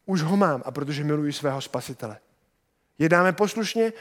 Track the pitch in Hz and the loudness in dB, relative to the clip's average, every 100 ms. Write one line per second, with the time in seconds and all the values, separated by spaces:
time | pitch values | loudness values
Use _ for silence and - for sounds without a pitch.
0 | - 190 156 196 185 131 127 127 143 143 | -2 0 2 4 4 2 -4 -6 -4 -2
1 | 151 151 147 143 143 135 - 127 - 127 | 0 0 -2 -2 -2 -4 -4 -6 -6 -10
2 | 113 107 _ _ _ _ _ _ _ - | -12 -12 _ _ _ _ _ _ _ -2
3 | 160 175 185 170 208 233 208 226 226 226 | 4 4 4 2 0 -2 -4 0 -2 -4